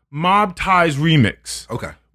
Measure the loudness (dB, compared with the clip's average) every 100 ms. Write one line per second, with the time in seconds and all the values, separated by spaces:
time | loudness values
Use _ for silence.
0 | _ -6 0 2 0 -4 0 2 2 0
1 | 2 4 4 0 -14 -14 -12 -12 -12 -16
2 | _